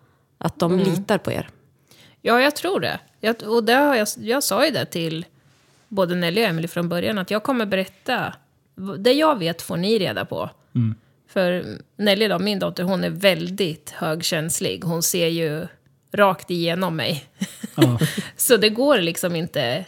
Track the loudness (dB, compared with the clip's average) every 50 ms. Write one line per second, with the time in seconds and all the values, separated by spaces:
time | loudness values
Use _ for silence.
0 | _ _ _ _ _ _ _ -6 -4 -4 -2 0 0 2 2 2 2 2 2 0
1 | 0 0 0 0 0 -2 -4 -4 -6 -8 -14 _ _ _ _ _ _ _ _ -20
2 | -20 -20 _ _ 0 2 4 4 4 2 2 0 -2 -2 -2 -2 -2 -2 -4 -6
3 | -10 _ _ _ -2 -2 -2 -2 -2 0 0 2 4 4 4 4 4 4 4 2
4 | 2 0 -4 -6 -4 -2 -2 0 0 0 0 2 2 2 2 0 -4 -4 -4 -4
5 | -4 -4 -4 -6 -8 -10 _ _ _ _ _ _ _ _ _ _ _ _ -2 0
6 | 0 2 2 0 0 0 2 2 2 2 2 0 -2 -4 -2 -2 -2 -2 -2 -2
7 | -2 -2 -2 -2 -2 -2 -2 -2 -2 0 0 0 0 0 0 -2 -2 -4 -8 _
8 | _ -4 -4 -2 -4 -4 -8 -12 _ _ _ _ _ _ _ -12 -10 -10 -8 0
9 | 2 2 4 4 4 2 2 2 0 -2 -4 -4 -6 -6 -4 -2 0 2 2 2
10 | 2 0 -2 -4 -4 -4 -6 -6 -6 -8 -10 _ _ _ 0 0 0 0 0 -4
11 | _ _ _ _ _ _ -2 0 0 0 0 -2 -4 -8 -10 -14 -16 _ _ -2
12 | 2 2 2 4 2 2 0 0 0 0 0 0 -2 -4 -2 -2 -2 0 0 0
13 | -2 -2 -2 2 2 2 4 2 0 -4 -4 -2 -2 -2 -4 -6 -10 -16 -10 -6
14 | -4 -4 -2 -2 -2 -2 -2 -2 -2 -2 -4 -2 -2 -4 -4 -4 -4 -4 -2 -2
15 | 0 0 0 0 0 0 0 0 -2 -2 -2 -4 -6 -10 -12 _ _ _ _ _
16 | _ _ 0 4 4 4 4 0 -4 -4 -2 -2 0 0 0 0 -2 -2 -2 -2
17 | -2 -2 -2 -4 -6 -12 _ -8 -8 -8 -6 -10 -16 -8 0 4 4 4 4 2
18 | 0 -2 -2 -4 -8 -10 -6 -4 2 4 4 4 4 2 2 2 4 4 4 4
19 | 2 0 -2 -2 -4 -2 -2 -2 -4 -4 -2 -2 0 0 -2 -2 -4